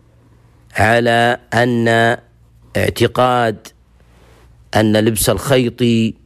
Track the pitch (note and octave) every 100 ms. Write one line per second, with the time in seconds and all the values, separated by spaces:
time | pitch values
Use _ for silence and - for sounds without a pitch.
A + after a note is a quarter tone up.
0 | _ _ _ _ _ _ - - G2+ A#2+
1 | A#2 A#2 A#2 B2 - A2+ B2 A#2+ A#2 A2+
2 | A#2 A#2+ - _ _ _ - - G2 -
3 | A#2 - B2+ B2 A#2 G#2 - _ _ _
4 | _ _ - - - - - G#2 A2 G#2+
5 | A2 A2 - G2 C3 C3 A#2 - A#2+ A#2
6 | A2 -